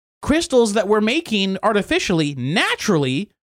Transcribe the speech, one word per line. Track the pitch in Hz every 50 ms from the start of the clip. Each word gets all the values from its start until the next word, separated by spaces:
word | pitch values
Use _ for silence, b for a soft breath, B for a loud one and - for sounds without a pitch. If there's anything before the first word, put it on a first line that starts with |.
| _ _ _ _ -
crystals | - 285 320 339 - 262 247 233 214 202
that | 220 185 196
we're | 214 214 208
making | 214 247 330 330 - 226 202 190 196 190 196 -
artificially | 208 - - 185 - 311 370 - - 180 160 156 143 143
naturally | 131 123 131 160 233 330 427 494 - - - 196 156 139 131 131 151 208 - _ _ _